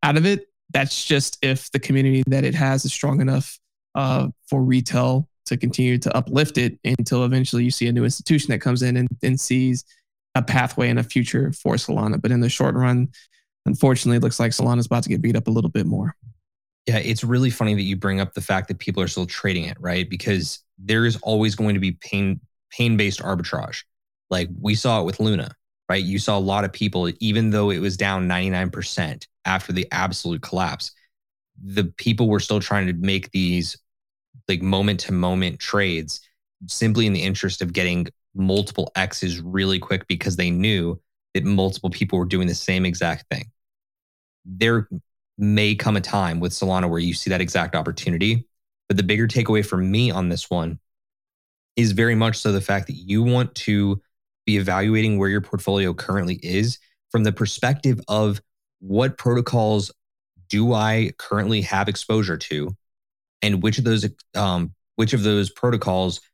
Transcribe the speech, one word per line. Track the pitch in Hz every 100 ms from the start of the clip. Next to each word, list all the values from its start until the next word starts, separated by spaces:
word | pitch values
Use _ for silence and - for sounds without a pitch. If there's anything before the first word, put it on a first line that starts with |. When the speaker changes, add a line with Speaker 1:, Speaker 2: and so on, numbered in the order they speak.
Speaker 1:
out | 147 151
of |
it? | 180 202 - _ -
That's | 139 135 -
just | - 139 - -
if | 135 131 -
the | 135
community | - 135 135 131 131
that | 135
it | 135
has | 156 135 135
is | 135
strong | - 139 135
enough, | 131 135 - - _ _ _ -
uh, | 135 127 131 - -
for | 135
retail | 131 127 120 123 127 131 156 _ -
to | 120
continue | 123 - 127 123
to | - 127
uplift | 127 131 151 -
it | 123 -
until | - 123 117 123
eventually | 123 131 131 120
you | 123
see | - 120
a |
new | 120
institution | 120 - - 156 147
that | 110
comes | 127 123
in | 127 123
and, | 123 -
and | - 131
sees | - 127 131 127 - _ _ _ _ 127
a |
pathway | 117 127 120 - 123
and | 120
a |
future | 117 127 117 - 135
for | - -
Solana. | - - - 107 -
But | -
in | 123
the | 120
short | - 135 -
run, | 127 123 127 - _ _ _ _ -
unfortunately, | 185 135 123 123 120
it |
looks | 120 -
like | 117
Solana's | - 123 120 117
about | 117
to | -
get | 107
beat | 113
up | 113 113
a |
little | 113 -
bit | 110 87
more. | 95 113 - - - _ _ _ _ -
Speaker 2:
Yeah, | 110
it's | - 110
really | 117 123 131
funny | - 110
that | 104
you | 95 95
bring | 98 98
up | 95
the | -
fact | - 95 90
that | 92
people | - 95
are | 87
still | - 87
trading | - 101 87
it, | 82 -
right? | 87 90 85
Because | 92 - 95 78 - _ -
there | 95 110
is | 117 104
always | - 110 110 101
going | 107
to | 98
be | 95
pain, | 87 - 101 98 95 - _ _
pain-based | - 120 110 101 -
arbitrage. | - 92 - 71 - - - _ _ _ _
Like, | 92 85 95
we | 104 107
saw | 127 110
it |
with | 87 -
Luna, | 110 95 - - _ _ -
right? | 95
You | 92 101
saw | 107 101
a |
lot | 95 98
of | 98
people, | - 104 92 87 -
even | 110 107 110
though | 107 101
it | 90
was | 98 92
down | 98 95 90
ninety-nine | 90 95 92 92
percent | - - - 82 - - _
after | 92 95 -
the | 90 90
absolute | 90 90 87 85 82
collapse, | - 95 85 71 - - _ _ _ _ _ -
the | 95 101 87 -
people | - 110 113
were | 104
still | - 107
trying | - 104 92
to |
make | 85 95 95 -
these, | 98 90 87 80 - _ _ _ _ _ 127 -
like, | 92
moment-to-moment | 92 98 101 95 - 90 90 92 90 -
trades | - 101 95 82 78 - - _ _ _ 87
simply | - 113 110 107
in |
the | 95
interest | 95 92 98 -
of | 90
getting | 85 90 87 85 - _
multiple | 95 95 98 101 - 78
X's | 95 95 - 92 85
really | 85 95 95 92
quick | - 95 -
because | 87 - 90
they | 90
knew | 87 107 98 85 87 _ _ _
that | 95
multiple | 95 98 95 - 92
people | 90 98 92
were |
doing | 90 92 90
the |
same | 87 - 92 92
exact | 87 85 78 -
thing. | - - _ _ _ _ _ _ _ _ _
There | 92 92 113 117 101 90 - _ _ -
may | 104 104 104
come | 104 110 101
a |
time | 90 101 90 82
with | 87
Solana | - 95 92 87
where | 85
you | 87
see | 87 -
that | 90
exact | 90 95 85
opportunity. | 82 82 - - 82 104 117 - _ _ _ -
But | -
the |
bigger | 92 104 113
takeaway | 123 113 107
for | 101 92
me | 92 107 123
on | 92 90
this | 87 -
one | 87 82 82 - _ _ _ _ _ _ _ _ -
is | 113
very | 98 117
much | 110 113 110
so | 107
the | 98
fact | 95 98 90
that |
you | - 90 104
want | 117 123 123
to | - - 104 101 98 - _ _ _
be | - 104
evaluating | 95 92 107 110 110 101
where | 98
your | 101
portfolio | 98 98 - 98 95
currently | 85 - 98 87 90
is | 78 92 113 - _ _ _
from | 117
the | 107
perspective | 101 107 - 120 143 135 110 -
of | 107 107 98 - _ _ _
what | 95 101 135 -
protocols | 123 120 120 120 107 107 95 - _ _ _ _ 90
do | 104 117
I | 110 110 113 107 -
currently | - 101 101 107
have | 90 98 101
exposure | 98 - 110 95 78
to, | - 76 76 98 _ _ _ _ _ _
and | 104 98
which | 104 107
of |
those, | 117 110 104 - _
um, | 95 98 90 85 - _ -
which | 110
of | 117
those | 104 104 95
protocols | - 123 113 101 92 92 85 -